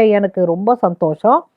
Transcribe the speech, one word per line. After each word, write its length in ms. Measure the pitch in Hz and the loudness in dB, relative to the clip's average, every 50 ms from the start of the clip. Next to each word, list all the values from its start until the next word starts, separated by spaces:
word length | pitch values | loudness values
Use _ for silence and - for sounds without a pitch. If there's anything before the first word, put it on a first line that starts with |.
| 220 220 | 4 4
எனக்கு 300 | 208 202 202 190 - 185 180 | 2 0 0 -2 -2 -2 -2
ரொம்ப 300 | 170 165 180 202 233 247 | -2 -2 -2 -2 -2 -2
சந்தோஷம், 640 | 240 214 180 170 - 175 156 151 - - 226 277 339 - _ _ | 0 -2 -4 -2 -2 -4 -4 -4 -2 0 0 0 0 -2 _ _